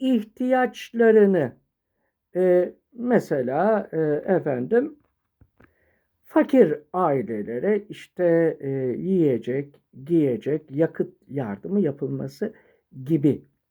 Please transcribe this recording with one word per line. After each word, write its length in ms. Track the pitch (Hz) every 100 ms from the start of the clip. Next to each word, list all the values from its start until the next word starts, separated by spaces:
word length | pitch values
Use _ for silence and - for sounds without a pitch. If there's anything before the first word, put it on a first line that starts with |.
ihtiyaçlarını, 1500 | 262 240 208 _ 254 254 247 - - 233 226 220 202 180 123 - _ _ _ _ _ _ _ 180
e, 380 | 185 180 180 - _
mesela, 960 | - 240 220 - 147 120 139 202 214 -
e, 80 | 160 156 147 -
efendim, 640 | 175 147 127 135 233 302 - _ _ _ _ _ _ _ _ _ _ _ _
fakir 500 | _ 320 302 262 175 147 -
ailelere 920 | 180 170 139 120 107 104 120 196 208 208
işte, 680 | - - - 175 165 160 156
e, 100 | 139 135 131 117
yiyecek, 840 | 170 190 151 117 110 131 143 _ _ -
giyecek, 680 | 139 170 139 113 131 151 -
yakıt 440 | 139 160 - 180 - _
yardımı 520 | 139 113 101 170 202
yapılması 720 | 160 139 135 135 135 - 214 - _ _ _ 135
gibi 400 | 131 160 143 - - _ _